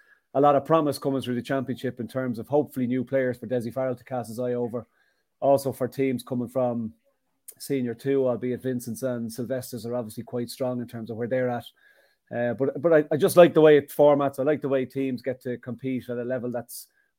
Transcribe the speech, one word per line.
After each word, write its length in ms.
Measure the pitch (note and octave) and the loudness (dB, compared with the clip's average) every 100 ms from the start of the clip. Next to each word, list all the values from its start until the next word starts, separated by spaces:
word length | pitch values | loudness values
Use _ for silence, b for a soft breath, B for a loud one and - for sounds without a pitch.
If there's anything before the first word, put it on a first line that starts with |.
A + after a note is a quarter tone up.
| b b b | b b b
a 60 | C3+ | 4
lot 140 | C#3+ | 6
of 100 | C#3 | 4
promise 340 | C#3 E3 D3+ - | 4 2 2 -2
coming 220 | C#3+ C3+ | -2 -2
through 140 | B2 | -2
the 80 | A#2+ | -4
championship 560 | A#2+ C3+ B2+ B2 B2+ B2 | -2 -4 -4 -6 -6 -6
in 80 | A2 | -6
terms 320 | C3 C3 A2+ | -4 -4 -6
of 80 | A2 | 0
hopefully 400 | D3 - C3 A#2+ | 0 0 -2 -2
new 180 | B2+ | -2
players 320 | A#2+ C3+ B2+ A#2+ | 0 0 0 -4
for 120 | A2+ | -4
Desi 260 | B2+ A#2 | -4 -4
Farrell 220 | C3 C3 B2+ | -4 -4 -6
to 80 | |
cast 240 | - B2+ A2+ | -8 -8 -8
his 100 | A2+ | -6
eye 160 | B2 | -4
over. 320 | A#2+ A#2+ A#2 - _ _ _ _ - | -2 -4 -6 -12 _ _ _ _ -2
Also 320 | C3 C#3 C3+ | 2 4 2
for 160 | A#2 B2 | -4 -6
teams 340 | - C3+ B2 | -2 -2 -2
coming 260 | - B2 A#2+ | -4 -6 -4
from 440 | C3 B2 A#2 A2 - _ _ _ _ - - | -2 -2 -2 -8 -12 _ _ _ _ -20 -14
Senior 360 | - C#3 A#2+ | -6 -4 -2
two, 340 | A#2 C#3 C#3 B2+ | -4 0 2 2
albeit 340 | A#2 B2+ A#2+ | 0 -4 -4
Vincent's 400 | C3 B2 A#2+ A2 | -4 -4 -6 -6
and 300 | C3 A#2+ A#2 | -4 -4 -6
Sylvester's 520 | A2+ A2+ C3 - A#2+ | -6 -6 -6 -6 -10
are 120 | A#2 B2 | -6 -6
obviously 260 | G#2+ A#2+ | -6 -10
quite 260 | - B2 A#2+ | -8 -6 -6
strong 320 | - B2+ B2 | -6 -4 -4
in 60 | A#2 | -8
terms 240 | A#2 A2 | -10 -10
of 60 | A2 | -6
where 120 | A#2 | -2
they're 220 | B2+ B2 | 0 0
at. 160 | A#2+ - _ b b b b - | -4 -8 _ b b b b -10
Uh, 200 | A#2+ A#2+ | -4 -2
but, 260 | A2 C#3 C#3 | 0 -2 0
but 120 | E3 | 4
I, 100 | D#3 D3+ | 4 4
I 60 | D3+ | 2
just 180 | F#3+ F3 | 4 8
like 160 | E3+ | 8
the 80 | E3 | 8
way 160 | D#3 D3 | 8 8
it 140 | C#3+ | 4
formats. 500 | - D3 C#3+ C#3 C3+ | 4 6 6 2 -2
I 20 | |
like 180 | C3+ C#3+ | -2 0
the 60 | C#3 | 0
way 160 | C3+ B2+ | -2 -2
teams 340 | C#3 C3+ B2 | -4 -4 -4
get 220 | C3+ B2 | -6 -8
to 160 | B2+ A#2+ | -8 -8
compete 500 | C3 A#2 C3+ B2+ B2 | -10 -8 -6 -6 -6
at 80 | A#2+ | -8
a 80 | |
level 260 | A#2+ B2+ B2 | -4 -4 -4
that's 360 | A#2+ A#2+ - - _ _ | -8 -10 -16 -18 _ _